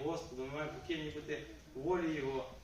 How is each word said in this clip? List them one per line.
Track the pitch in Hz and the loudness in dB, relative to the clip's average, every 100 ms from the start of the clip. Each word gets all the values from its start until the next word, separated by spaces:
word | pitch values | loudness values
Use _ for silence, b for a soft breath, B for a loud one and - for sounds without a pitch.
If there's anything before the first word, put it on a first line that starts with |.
Господу, | 147 - - 127 | 2 0 -2 -4
ми | 131 | -2
маємо | 147 151 - | 0 -2 -4
покірні | - 160 151 | -2 0 0
бути | 147 151 147 - - - | -4 -2 -4 -4 -12 -10
волі | 131 151 180 160 | -2 4 6 6
Його. | 151 135 135 127 - | 2 2 2 -2 -6